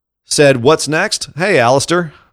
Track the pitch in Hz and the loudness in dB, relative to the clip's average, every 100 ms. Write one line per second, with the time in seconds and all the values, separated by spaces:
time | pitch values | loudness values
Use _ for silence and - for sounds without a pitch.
0 | _ _ - - 143 127 123 156 - 156 | _ _ -6 2 2 4 2 0 0 -4
1 | 208 - - 139 202 160 117 135 - 170 | -4 -6 -10 -6 -2 2 2 0 0 -4
2 | 165 - _ | -4 -10 _